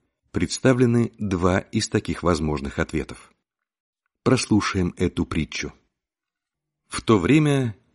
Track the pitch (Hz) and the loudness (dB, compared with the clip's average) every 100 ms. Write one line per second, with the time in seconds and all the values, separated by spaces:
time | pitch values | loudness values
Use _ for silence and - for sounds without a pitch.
0 | _ _ _ - 87 - 131 123 123 120 | _ _ _ -4 -4 0 0 2 2 2
1 | 117 - 104 92 90 92 - 113 - 110 | 0 -4 -4 0 2 0 -2 -4 -2 -2
2 | - 80 85 80 78 73 69 - 78 78 | -2 -4 0 0 0 -4 -6 -6 -4 -4
3 | 65 - - _ _ _ _ _ _ _ | -8 -14 -20 _ _ _ _ _ _ _
4 | _ _ 113 123 - 104 - 98 87 - | _ _ 0 2 2 2 2 -2 -2 0
5 | 87 - 87 82 73 - 71 - _ _ | -2 -2 -4 -2 -4 -6 -10 -12 _ _
6 | _ _ _ _ _ _ _ _ - - | _ _ _ _ _ _ _ _ -14 -8
7 | - 110 123 151 151 139 123 - _ | 2 2 4 2 2 0 -2 -8 _